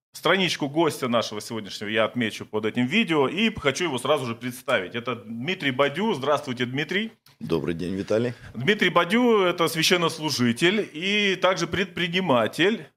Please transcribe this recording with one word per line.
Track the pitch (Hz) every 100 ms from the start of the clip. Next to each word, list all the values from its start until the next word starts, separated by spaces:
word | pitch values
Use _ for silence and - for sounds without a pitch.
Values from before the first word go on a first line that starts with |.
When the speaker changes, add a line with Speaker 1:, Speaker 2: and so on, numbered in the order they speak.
| _
Speaker 1:
страничку | - 151 190 175 - 143
гостя | 151 160 - 127
нашего | 117 107 104
сегодняшнего | - 113 98 - 104
я | 110
отмечу | 107 123 110 - 101
под | 107
этим | 107 113 123
видео | 202 190 156 127
и | 175 220 214
хочу | 139 131
его | 175 127
сразу | 131 151
же | 127
представить. | 113 127 120 - 117 90
Это | 113 117 113
Дмитрий | 107 117 139 190 143
Бадю. | 127 139 147 226
Здравствуйте, | 156 139 139 - 123
Дмитрий. | 123 131 156 185 220 - _ _
Speaker 2:
Добрый | - 82 73
день, | 82 87
Виталий. | 95 - 110 123 120 -
Speaker 1:
Дмитрий | 107 139 208 180
Бадю — | 170 175 226 247 220
это | 180 175 165
священнослужитель | 160 156 180 165 160 151 120 120 117 170 214 175
и | 151 190 208 202 180
также | 180 180 165
предприниматель. | 165 196 175 175 180 185 123 107 - 180 226 151